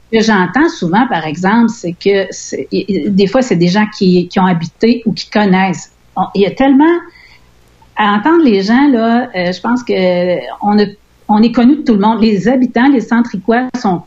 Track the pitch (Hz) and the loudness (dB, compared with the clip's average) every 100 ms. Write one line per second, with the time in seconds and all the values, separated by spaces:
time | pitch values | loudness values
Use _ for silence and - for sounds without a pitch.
0 | _ 226 214 202 175 254 320 - 170 202 | _ -2 0 0 0 0 0 -2 -2 0
1 | 247 175 156 175 185 233 226 - 175 170 | 0 -4 -6 -4 0 2 0 -2 -10 -4
2 | 196 196 190 - - - - 190 - 185 | -2 0 -2 -10 -12 -10 -6 -6 -4 -4
3 | 175 190 190 262 254 175 175 202 214 - | -2 0 2 0 0 0 2 0 -2 0
4 | 185 180 175 196 185 170 165 - 226 247 | 2 2 0 -2 0 -2 -4 -2 0 0
5 | 220 175 - 214 208 185 190 165 - _ | -2 -6 -4 -2 0 0 0 -4 -12 _
6 | _ 185 185 196 196 - 269 269 320 339 | _ -8 -4 0 0 2 2 4 4 2
7 | - - - - _ _ _ _ _ - | -4 -18 -20 -20 _ _ _ _ _ -2
8 | 208 208 302 339 285 196 196 247 294 233 | 0 0 2 2 4 2 2 2 4 2
9 | 226 233 254 185 180 180 233 247 226 196 | 2 0 -2 -4 -4 -4 -4 -4 -2 0
10 | 185 180 180 165 120 - 208 208 202 - | 0 0 0 -2 -6 -6 0 0 0 -4
11 | _ _ - 208 233 247 240 311 - 202 | _ _ -2 2 2 4 2 2 2 2
12 | 214 220 220 196 196 262 247 233 269 254 | 2 2 0 0 0 0 0 2 2 2
13 | 220 233 240 185 - 233 254 - 202 175 | 0 -2 -2 -4 -2 -2 -2 -4 -4 -4